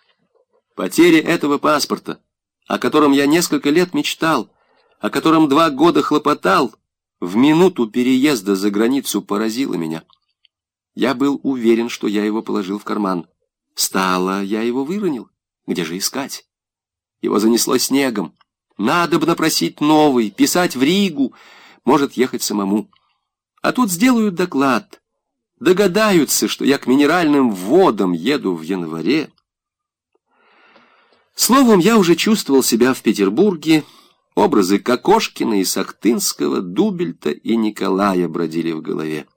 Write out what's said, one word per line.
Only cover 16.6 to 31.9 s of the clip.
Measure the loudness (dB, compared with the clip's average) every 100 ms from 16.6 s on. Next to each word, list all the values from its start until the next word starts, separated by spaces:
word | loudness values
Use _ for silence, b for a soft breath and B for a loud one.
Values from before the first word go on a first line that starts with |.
| _ _ _ _ _ _
Его | -2 0
занесло | 2 2 0 -2
снегом. | 0 0 0 -4 -8 _ _ _ _ -4
Надобно | -2 0 0 0 0 0
просить | 0 -2 -4 -2
новый, | 2 4 4 4 0
писать | 0 0 2 -2 0
в |
Ригу, | 0 2 0 0 -4 b b b b b
может, | 0 2 2
ехать | -2 -2 -2
самому. | -6 -4 -2 -2 -4 _ _ _ _ _ _ _
А | -4
тут | 0 -2
сделают | 2 2 2 0 -2
доклад. | -2 0 0 0 -4 -20 _ _ _ _ _ -4
Догадаются, | 2 4 2 2 2 2 2 0 -2
что | -2 0
я | 0
к | 2
Минеральным | 2 4 2 2 2 2
водам | -2 2 4 4 2 0
еду | -2 -2 -2 -2 -6
в |
январе. | -4 -6 -6 -6 -2 -2 -2 _ _ _ _ _ _ _ _ _ _ b b b b b b b b b b
Словом, | -6 0 4 6 6
я | 6